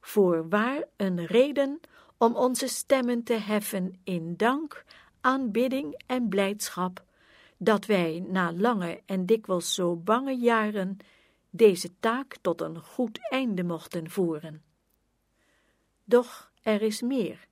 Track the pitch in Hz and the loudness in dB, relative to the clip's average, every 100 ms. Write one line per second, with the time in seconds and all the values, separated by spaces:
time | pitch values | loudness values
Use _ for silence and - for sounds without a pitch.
0 | - 208 185 165 160 208 226 277 - _ | -2 4 4 4 0 0 0 -4 -8 _
1 | 196 180 165 220 277 285 277 294 - - | -2 -2 2 4 4 2 -2 -2 -14 -20
2 | _ _ 233 240 254 254 254 - - 269 | _ _ 2 4 0 0 -4 -6 0 2
3 | 240 240 233 233 208 214 208 196 185 - | 2 -2 0 -2 0 -2 -2 -4 -6 -8
4 | - 180 160 170 220 269 311 - - - | -6 -4 -4 0 0 0 -4 -12 -20 -20
5 | - _ 254 269 254 214 254 262 294 - | -20 _ 0 0 0 0 0 0 -6 -12
6 | - 254 233 196 196 208 - - 180 180 | -6 -2 0 0 0 -2 -8 -4 -4 -4
7 | _ _ _ - - _ 190 208 208 202 | _ _ _ -20 -20 _ 2 2 2 2
8 | 170 160 185 190 175 170 220 226 170 - | 2 -2 -4 -2 0 0 0 0 -2 -8
9 | _ 190 185 226 220 180 170 - 175 170 | _ -4 2 0 2 -2 -2 -2 0 0
10 | 175 226 269 262 233 226 214 208 185 196 | 0 0 0 0 2 2 0 -2 -4 -6
11 | - _ _ _ _ 170 220 175 175 _ | -14 _ _ _ _ 6 6 6 -4 _
12 | 226 240 277 - - 170 165 165 - - | -2 -2 -6 -6 -4 -2 -6 -10 -14 -4
13 | 240 220 679 262 262 185 175 165 - 175 | -4 -4 -6 -4 -2 -2 -2 -4 -6 -8
14 | 160 196 175 156 160 156 _ _ _ _ | -8 -2 -2 -2 -8 -16 _ _ _ _
15 | _ _ _ _ _ _ _ _ _ _ | _ _ _ _ _ _ _ _ _ _
16 | - 240 240 - - _ - 214 214 214 | 4 4 4 -10 -20 _ -2 0 0 -2
17 | 240 269 185 - - | -2 -2 -2 -6 -18